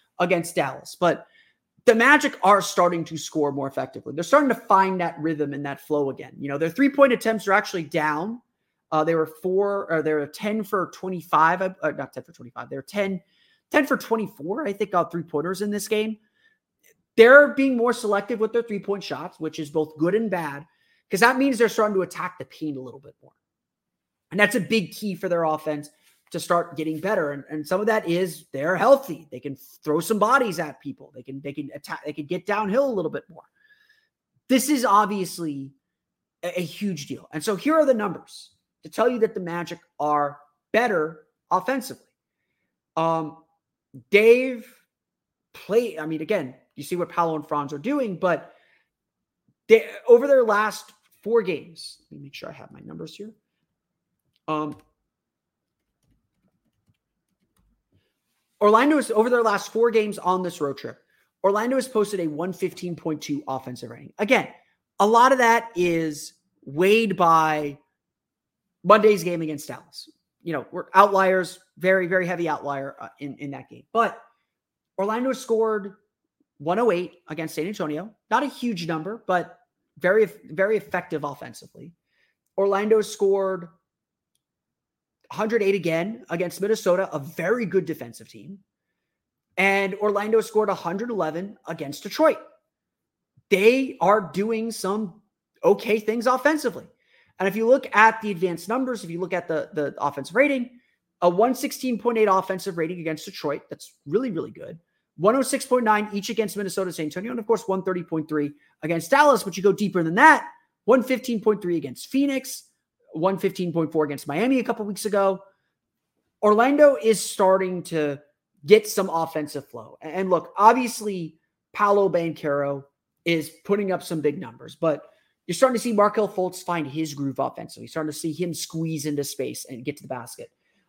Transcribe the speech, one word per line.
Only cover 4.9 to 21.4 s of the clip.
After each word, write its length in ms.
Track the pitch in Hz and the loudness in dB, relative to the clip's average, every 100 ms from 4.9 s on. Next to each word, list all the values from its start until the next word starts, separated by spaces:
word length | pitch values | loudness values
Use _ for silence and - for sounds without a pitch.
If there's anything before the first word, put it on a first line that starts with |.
| 185 | 0
that 180 | 170 - | -4 -4
rhythm 360 | 156 151 143 | -4 -2 -4
and 100 | 139 | -6
that 160 | 143 139 | -8 -10
flow 300 | - 147 139 | -4 -2 -2
again. 220 | 131 127 - | -6 -12 -12
You 120 | 139 | -8
know, 80 | 143 | -4
their 100 | 165 | -2
three-point 460 | 170 277 285 277 | 2 2 4 4
attempts 340 | 226 226 220 202 | 4 -2 -2 0
are 60 | |
actually 300 | 196 202 185 | 0 0 -6
down. 580 | 147 165 151 151 196 240 _ _ _ _ - | -4 -2 -2 -2 -6 -10 _ _ _ _ -4
Uh, 140 | 156 | 0
they 100 | 156 | 2
were 120 | 165 156 | 0 -2
four, 600 | - 180 190 202 202 202 | -4 -2 0 0 -2 -2
or 80 | 160 | -2
they 140 | 151 | 0
were 120 | 151 143 | -2 -4
ten 380 | - 208 220 | -6 -6 -4
for 260 | 208 202 170 | -4 -4 -4
twenty-five, 680 | - 190 180 - 151 165 175 | -8 -10 -8 0 4 4 2
uh, 120 | 190 185 | -2 -4
not 320 | 156 147 135 | -6 -6 -10
ten 80 | - | -14
for 100 | - | -18
twenty-five. 380 | - 120 - 123 | -20 -20 -16 -12
They 60 | 139 | -12
were 40 | |
ten, 400 | - 208 196 185 _ _ _ _ _ | -8 -4 -4 -6 _ _ _ _ _
ten 140 | 302 | 0
for 140 | 285 262 | 2 -2
twenty-four, 680 | - 226 196 - 151 233 277 | -2 -4 -4 -10 -10 -6 -6
I 60 | |
think, 220 | 202 208 | -4 -2
on 160 | 180 170 | 0 0
three-pointers 500 | 175 160 147 165 185 | -4 -6 -4 -4 -4
in 100 | 208 | -4
this 180 | 208 202 | -4 -2
game. 280 | 214 220 214 _ _ _ _ _ _ _ _ _ | -2 -2 -6 _ _ _ _ _ _ _ _ _
They're 340 | - 226 277 285 | 6 10 10 8
being 280 | 277 269 247 | 4 2 2
more 160 | 240 | 0
selective 480 | 240 214 202 202 226 | 0 0 -2 -2 -2
with 140 | 214 | -2
their 80 | 233 | -2
three-point 420 | 233 202 185 202 | -4 -6 -4 -6
shots, 340 | - 135 170 - | -6 -10 -12 -10
which 200 | 156 160 | -10 -8
is 100 | 147 | -6
both 300 | 156 156 151 | -4 -4 -2
good 160 | 170 | 0
and 160 | 208 226 | 0 -2
bad, 340 | 180 156 143 - _ _ _ - | -4 -6 -10 -16 _ _ _ -6
'cause 100 | 185 | 4
that 160 | 233 | 4
means 220 | 254 | 4